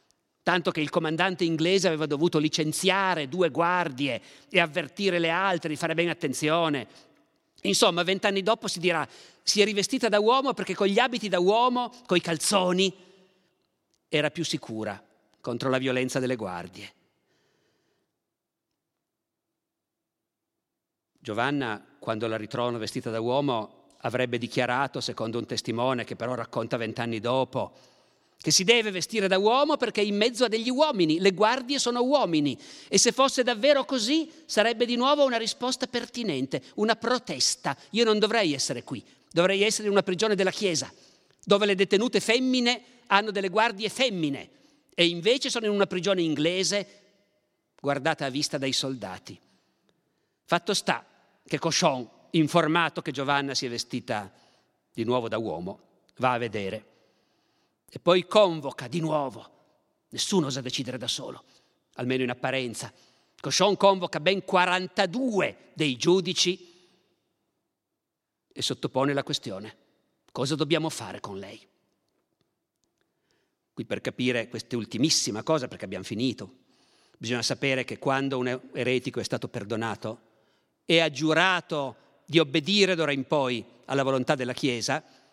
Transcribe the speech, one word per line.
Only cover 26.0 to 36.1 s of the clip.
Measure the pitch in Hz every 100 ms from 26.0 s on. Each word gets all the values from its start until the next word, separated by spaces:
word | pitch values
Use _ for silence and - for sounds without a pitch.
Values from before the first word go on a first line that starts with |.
che | 110 120
però | 117
racconta | 120 113 120 113 123
vent'anni | 113 117 117 113
dopo, | 117 131 123 127 92 - - _ _ _ _ _
che | 156
si | 156
deve | 185 233 214
vestire | 185 - 220 190
da | 190
uomo | 208 262 294 285
perché | 226 214
è |
in | 208 208
mezzo | 233 226
a | 233
degli | 220 233
uomini, | 254 302 220 160 165
le | 196
guardie | 175 214 262 247 277
sono | 240 240
uomini, | 254 285 190 156 147 117 - - -
e | 202
se | 233
fosse | 262 269 -
davvero | 240 220 269 285 262
così | 262 214 320 320 -
sarebbe | - 214 220 226
di | 240 240
nuovo | 262 294
una | 269 233
risposta | 226 - 247 254 247
pertinente, | 240 226